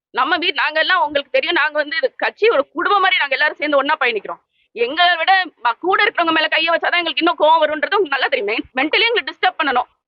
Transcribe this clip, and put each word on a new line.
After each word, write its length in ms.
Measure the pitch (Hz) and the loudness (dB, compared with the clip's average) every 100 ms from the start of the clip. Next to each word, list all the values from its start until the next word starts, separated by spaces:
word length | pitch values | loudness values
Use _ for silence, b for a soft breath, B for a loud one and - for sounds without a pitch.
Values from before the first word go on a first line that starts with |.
| _ | _
நம்ம 220 | 233 269 349 | -4 0 0
வீட்-, 240 | 349 285 | -2 -2
நாங்க 160 | 269 311 | -2 0
எல்லாம் 220 | 311 370 | 0 0
உங்களுக்கு 280 | 302 294 277 | 0 -2 -2
தெரியும், 240 | 269 311 | -2 0
நாங்க 220 | 339 294 294 | 0 0 -2
வந்து 180 | 294 320 | -4 -2
இது 120 | 262 - | -4 -4
கட்சி 300 | 208 - 440 | -6 0 2
ஒரு 140 | 320 285 | 2 -2
குடும்பம் 340 | 294 339 403 | -4 0 2
மாதிரி 180 | 381 370 | 2 0
நாங்க 140 | 285 | -2
எல்லாரும் 220 | 269 302 302 | 0 -2 -2
சேர்ந்து 200 | 302 285 | 0 0
ஒண்ணா 200 | 277 311 | 0 0
பயணிக்கிறோம். 400 | 247 220 - 170 _ _ _ - | 0 -2 -6 -12 _ _ _ -4
எங்களை 360 | 233 311 349 349 | -4 2 2 2
விட 160 | 320 381 349 - | 2 2 0 -4
ம-, 180 | 233 233 | -4 -2
கூட 180 | 339 403 | -2 0
இருக்கிறவங்க 300 | 415 - 330 | 0 0 0
மேல 160 | 320 311 | 0 0
கையை 220 | 320 330 | 0 0
வச்சாதான் 320 | 330 311 339 | 0 0 -2
எங்களுக்கு 220 | 330 285 | -2 -2
இன்னும் 160 | 320 339 | -2 2
கோவம் 220 | 311 330 | 4 4
வரும்ன்றது 360 | 302 302 285 403 | 2 -2 -2 0
உங்களுக்கு 180 | 330 269 | 0 -2
நல்லா 120 | 330 | 0
தெரியும். 220 | 262 202 | -2 -2
மென்-, 200 | 233 - | -4 -6
மென்டலி 320 | 254 294 440 453 | -4 -2 0 0
எங்களை 180 | 453 | 0
டிஸ்டர்ப் 360 | 285 330 370 359 | -4 -2 -2 -2
பண்ணணும். 280 | 302 247 - _ | -2 -2 -4 _